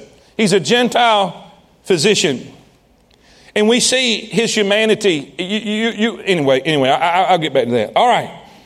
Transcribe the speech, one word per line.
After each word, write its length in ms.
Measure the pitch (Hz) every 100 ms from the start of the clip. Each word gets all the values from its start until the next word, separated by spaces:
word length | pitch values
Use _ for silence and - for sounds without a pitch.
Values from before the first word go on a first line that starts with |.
| - - _ -
he's 160 | 208
a 80 | 190
Gentile 920 | 139 240 247 247 233 208 190 - - - _ _
physician. 680 | - 180 190 196 175 123 - - _ _ _ _ _ _ _ _ -
And 140 | - 214
we 100 | 247
see 400 | - 254 247 208
his 340 | - 175 226
humanity. 800 | 220 196 208 220 208 208 156 131 -
You, 60 |
you, 460 | 180 214 208 214 226
you, 280 | 208 226 196
anyway, 400 | 185 180 139 131
anyway, 280 | 160 151 131
I, 80 | 147
I, 260 | 170 175
I'll 140 | 175 180
get 140 | 156
back 140 | 135 117
to 60 |
that. 200 | 120 104
All 140 | - 240
right. 280 | 196 127 - - -